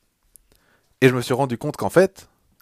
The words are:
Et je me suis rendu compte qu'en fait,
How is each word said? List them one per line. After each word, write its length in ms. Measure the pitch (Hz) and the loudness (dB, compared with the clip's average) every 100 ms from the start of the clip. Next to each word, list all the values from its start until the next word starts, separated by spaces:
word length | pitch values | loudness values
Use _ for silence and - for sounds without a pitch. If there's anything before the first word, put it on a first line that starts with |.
| _ _ _ - _ _ _ _ _ - | _ _ _ -20 _ _ _ _ _ 2
Et 80 | 131 | 2
je 40 | |
me 60 | 127 | 2
suis 140 | 117 | -2
rendu 240 | 127 139 120 | -4 -4 -6
compte 180 | 147 - | -8 -6
qu'en 140 | 101 | 0
fait, 360 | 170 190 - - _ _ _ | 2 2 -2 -20 _ _ _